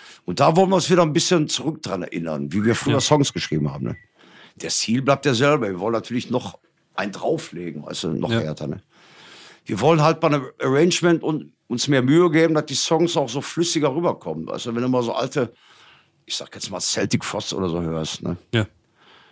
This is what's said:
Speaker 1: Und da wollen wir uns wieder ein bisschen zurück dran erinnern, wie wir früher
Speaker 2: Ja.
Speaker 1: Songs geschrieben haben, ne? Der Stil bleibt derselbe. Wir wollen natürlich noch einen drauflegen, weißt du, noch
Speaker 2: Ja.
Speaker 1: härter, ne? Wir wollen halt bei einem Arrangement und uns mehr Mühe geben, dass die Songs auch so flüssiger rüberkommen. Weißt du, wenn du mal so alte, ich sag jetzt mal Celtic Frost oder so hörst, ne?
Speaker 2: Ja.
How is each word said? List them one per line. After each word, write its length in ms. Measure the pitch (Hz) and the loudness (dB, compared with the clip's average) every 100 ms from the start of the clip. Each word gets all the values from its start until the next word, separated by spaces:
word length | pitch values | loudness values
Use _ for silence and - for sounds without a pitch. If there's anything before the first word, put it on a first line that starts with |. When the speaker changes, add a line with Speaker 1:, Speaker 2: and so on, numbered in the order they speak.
| - - | -20 -14
Speaker 1:
Und 160 | - - | -6 2
da 160 | 147 165 | 4 6
wollen 140 | 190 | 4
wir 60 | 190 | 4
uns 120 | 147 | 4
wieder 140 | 180 | 4
ein 100 | 160 | 4
bisschen 360 | 156 - 175 151 | 2 2 2 2
zurück 340 | - 151 151 | -2 -4 -6
dran 200 | 101 92 | -6 -6
erinnern, 480 | 85 85 82 73 71 | -6 -6 -4 -4 -4
wie 140 | 95 | 0
wir 100 | 110 | 2
früher 200 | 113 - | 2 2
Speaker 2:
Ja. 60 | 131 | 2
Speaker 1:
Songs 300 | - 151 139 | 4 4 4
geschrieben 400 | - - 76 73 | -2 -4 -2 -2
haben, 140 | 67 | -4
ne? 120 | 62 - _ _ - - - - | -8 -8 _ _ -20 -20 -20 -12
Der 140 | 80 | -6
Stil 320 | - - 123 | -4 0 0
bleibt 240 | 135 135 147 | 2 2 2
derselbe. 420 | 117 143 147 104 | 2 4 2 0
Wir 100 | 90 | -2
wollen 140 | 107 | -2
natürlich 380 | 113 - 120 - | -2 -4 -6 -2
noch 280 | 123 98 - _ _ _ | -4 -4 -14 _ _ _
einen 180 | - 101 | -8 -8
drauflegen, 720 | 90 113 156 - 85 85 76 | -4 -4 -4 -6 -10 -10 -10
weißt 200 | 69 - | -10 -6
du, 80 | 85 | -4
noch 180 | 80 - | -2 -2
Speaker 2:
Ja. 100 | 113 | -2
Speaker 1:
härter, 280 | 78 76 73 | -2 -6 -8
ne? 140 | 85 - _ - - - - - - - | -8 -12 _ -20 -20 -20 -20 -20 -16 -8
Wir 80 | 101 | 0
wollen 220 | 139 165 | 2 4
halt 160 | 151 160 | 4 4
bei 80 | 165 | 2
einem 200 | 147 127 - | 0 -4 -4
Arrangement 600 | 135 139 175 - 175 165 | 0 2 2 4 2 2
und 300 | 147 156 - _ - | 0 -4 -6 _ -8
uns 180 | 123 139 | -4 2
mehr 160 | 139 | 2
Mühe 260 | 127 160 175 | 4 6 6
geben, 220 | 156 165 | 4 4
dass 120 | 156 143 | 2 0
die 80 | |
Songs 420 | 131 - 160 170 165 | -2 0 2 2 0
auch 120 | 131 | -2
so 120 | 139 | -4
flüssiger 540 | - - 170 160 143 | -6 -2 -2 0 0
rüberkommen. 540 | 139 175 98 87 78 69 | 0 -2 -2 -6 -8 -6
Weißt 180 | - 120 | -8 -6
du, 80 | |
wenn 80 | 117 | -4
du 60 | 127 | 0
mal 160 | 127 | 0
so 80 | 113 | 0
alte, 400 | 110 127 147 117 - _ - - _ _ _ - | -2 -2 -2 -4 -6 _ -20 -20 _ _ _ -10
ich 80 | |
sag 180 | - - - | -10 -10 -12
jetzt 160 | - | -10
mal 80 | 90 | -6
Celtic 440 | - - 101 - | -4 -2 0 0
Frost 300 | - - - | -2 -6 -4
oder 140 | - 92 | -2 -2
so 120 | 85 | -2
hörst, 400 | 82 80 80 - | -2 -4 -4 -6
ne? 120 | - 87 _ | -6 -8 _
Speaker 2:
Ja. 140 | 113 101 _ _ _ _ - _ | -2 -2 _ _ _ _ -20 _